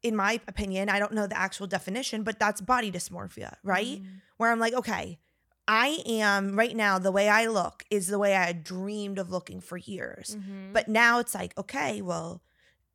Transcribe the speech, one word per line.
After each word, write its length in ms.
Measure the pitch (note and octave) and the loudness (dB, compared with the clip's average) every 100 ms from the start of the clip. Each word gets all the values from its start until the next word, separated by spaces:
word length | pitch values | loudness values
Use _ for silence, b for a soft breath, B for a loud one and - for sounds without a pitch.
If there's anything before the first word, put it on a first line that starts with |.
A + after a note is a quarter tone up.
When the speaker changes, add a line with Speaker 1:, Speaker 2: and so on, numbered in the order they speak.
Speaker 1:
in 140 | A#3 G#3+ | -2 2
my 240 | G3 A3+ - | 2 0 -4
opinion, 400 | G3 G3+ F#3+ G3+ | -6 -4 -2 0
I 100 | G3+ | 2
don't 140 | G#3 | 2
know 140 | A3 G3+ | 0 -2
the 120 | G#3 | -2
actual 280 | F#3 - F#3+ | -2 -4 -4
definition, 560 | F#3 F#3 G#3+ C4 A3 | -4 -4 -6 -4 -4
but 160 | G#3+ G#3+ | -4 0
that's 220 | G#3+ G#3+ | 0 0
body 300 | F#3 B3 A3 | 0 0 0
dysmorphia, 680 | F3 - F3 F#3+ - - - | -6 -8 -10 -12 -12 -14 -10
right? 400 | F#3+ F#3 A#3 C4 | -2 0 0 -6
Speaker 2:
Mm. 180 | F#3+ F#3+ _ - | -12 -18 _ 0
Speaker 1:
Where 120 | A3+ | 2
I'm 80 | A3+ | 4
like, 140 | A3+ | 2
"Okay, 440 | B3 A#3+ G3+ F#3 E3 _ _ _ _ - | 0 -2 -4 -6 -12 _ _ _ _ 0
I 340 | A3 C4 D#4+ - | 4 4 0 -2
am 500 | A3 G#3 G3+ G3 G3 | 2 4 4 2 2
right 180 | A#3 A3+ | 2 2
now, 220 | G#3 F#3+ | 2 2
the 140 | F#3+ | 2
way 160 | G3 G#3 | 4 6
I 180 | G#3+ A3+ | 6 4
look 380 | G#3+ E3 - - | 2 -2 -6 -2
is 160 | G#3 F3+ | -2 0
the 100 | G3+ | 2
way 160 | G3+ | 4
I 100 | F#3+ F3 | 4 2
had 180 | E3+ | -2
dreamed 540 | D3+ F#3 F#3+ G#3 G3+ G3 | -6 -8 -6 -6 -6 -6
of 120 | F3+ | -4
looking 300 | F3+ - F#3 | -6 -8 -14
for 160 | - F3 | -12 -14
years." 600 | - F#3+ - - - G#3+ | -10 -8 -8 -10 -12 -12
Speaker 2:
Mm-hmm. 360 | G3 G3 F#3+ | -10 -12 0
Speaker 1:
But 160 | G#3+ - | 0 4
now 300 | A3 A#3 A#3+ | 6 6 6
it's 160 | A#3 | 2
like, 220 | F#3+ F3+ - | -4 -6 -8
"Okay, 420 | - C#4 D4 G#3+ | -8 -4 -2 -2
well, 400 | F#3 E3+ E3 F3 b b b b _ | -4 -4 -4 -10 b b b b _